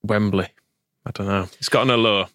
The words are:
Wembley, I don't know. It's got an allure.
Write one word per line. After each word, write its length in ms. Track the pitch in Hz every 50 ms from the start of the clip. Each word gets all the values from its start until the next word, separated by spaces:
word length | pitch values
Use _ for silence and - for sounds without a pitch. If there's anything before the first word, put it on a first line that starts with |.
| -
Wembley, 440 | 104 107 104 107 101 98 95 85 - _ _ _ _ _ _ _ _ _ _ -
I 60 | -
don't 160 | - - 98
know. 160 | 101 98 98 92 90 - -
It's 100 | - -
got 140 | - 123 120
an 60 | 131
allure. 360 | 123 117 113 110 101 98 92 -